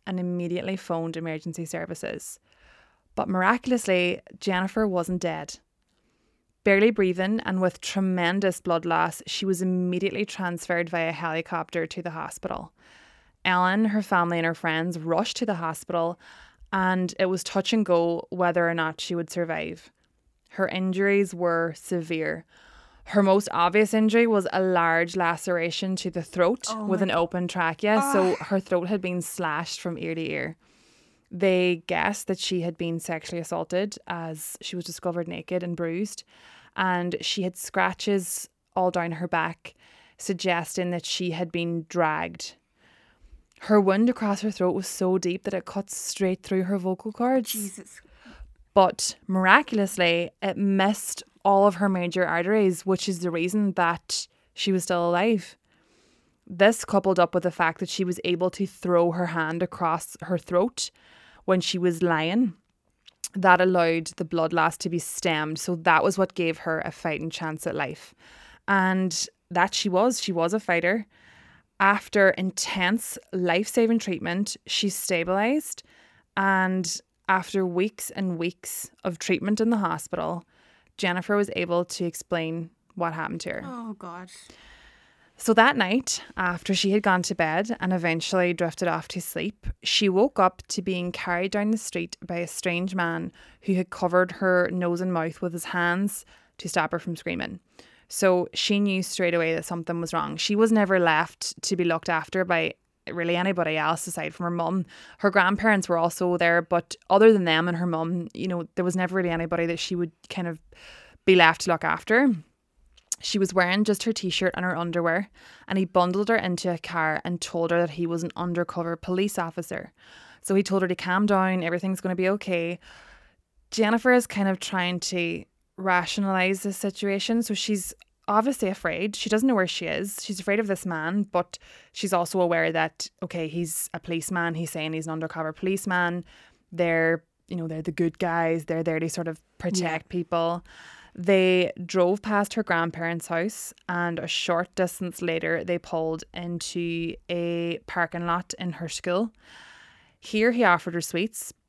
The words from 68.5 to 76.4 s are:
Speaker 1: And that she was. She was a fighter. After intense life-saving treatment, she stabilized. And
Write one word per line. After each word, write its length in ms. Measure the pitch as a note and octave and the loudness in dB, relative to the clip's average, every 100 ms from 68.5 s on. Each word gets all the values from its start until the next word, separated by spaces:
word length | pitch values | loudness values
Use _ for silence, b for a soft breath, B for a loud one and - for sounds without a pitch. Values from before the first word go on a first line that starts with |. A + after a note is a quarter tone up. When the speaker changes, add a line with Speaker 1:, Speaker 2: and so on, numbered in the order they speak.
| B - | B 0
Speaker 1:
And 640 | G3 F#3 F#3 F#3 - - _ _ | 2 4 2 0 -2 -6 _ _
that 240 | F3 F#3+ | 0 0
she 140 | - G3+ | 0 0
was. 320 | F3+ A#3+ A#3+ | 2 2 0
She 120 | - | -2
was 220 | E3+ E3 | 0 0
a 60 | G#3+ | 0
fighter. 460 | - E3+ F3 A3 G#3 b b b b b b _ | 0 0 2 0 -4 b b b b b b _
After 520 | G3 G3+ - G#3 F#3+ | 2 2 0 4 6
intense 880 | - F#3 - - G3 F3+ A#3 - - - | 4 -2 -4 -4 0 0 0 -2 -10 -8
life-saving 640 | F#3+ F3+ F3 G#3 - A3+ A#3 | -2 2 2 2 2 4 2
treatment, 580 | G#3 F3 E3+ F3+ G#3 - - | 0 -4 -2 -2 -2 -6 -6
she 220 | - G3+ | -2 0
stabilized. 960 | - - F3 F3 F#3+ A3 D4+ - - b b b b b | -2 -2 0 0 2 2 0 -2 -10 b b b b b
And 640 | - | 0